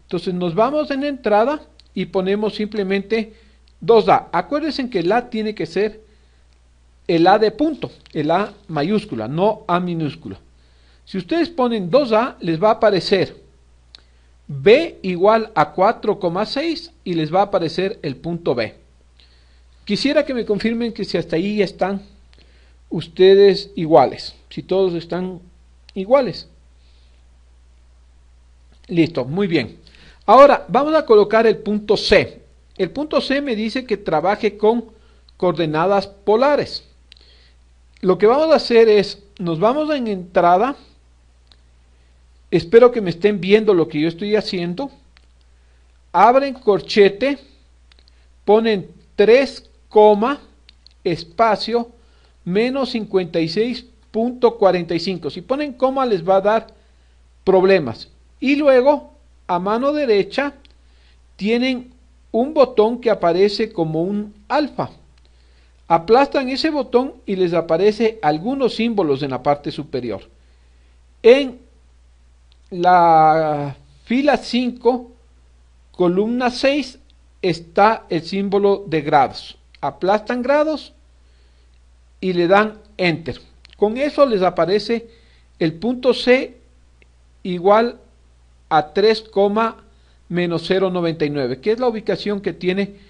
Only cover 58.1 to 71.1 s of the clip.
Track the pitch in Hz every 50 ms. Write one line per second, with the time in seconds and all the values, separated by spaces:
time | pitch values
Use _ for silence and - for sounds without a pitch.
58.1 | _ _ _ _ _ - 294 262 285 277 302 277 262 247 247 285 302 269 - -
59.1 | _ _ _ _ _ _ _ - 180 175 180 202 220 233 269 277 294 302 294 240
60.1 | 214 202 190 196 - - 285 285 - - _ _ _ _ _ _ _ _ _ _
61.1 | _ _ _ _ _ - 185 214 233 240 254 262 254 240 - - _ _ _ _
62.1 | _ _ _ - - - 254 294 311 311 254 254 - - 208 226 247 240 - 226
63.1 | 202 202 185 170 165 180 196 208 208 - 226 214 - - 165 160 156 160 170 190
64.1 | 208 208 208 208 - - - - 240 294 302 247 - - 143 - - _ _ _
65.1 | _ _ _ _ _ _ _ _ _ _ _ _ _ _ _ - 170 165 160 175
66.1 | 220 262 285 277 - 294 262 254 269 269 - 320 302 294 247 - - 240 262 285
67.1 | - - - - 196 180 185 170 170 165 165 170 160 165 196 214 208 214 233 220
68.1 | 220 - - 151 156 156 175 240 277 277 262 220 - - 220 240 226 202 180 147
69.1 | 135 131 151 139 127 120 - 143 147 143 - 160 131 - 143 - - 127 123 117
70.1 | 98 95 - _ _ _ _ _ _ _ _ _ _ _ _ _ _ _ _ _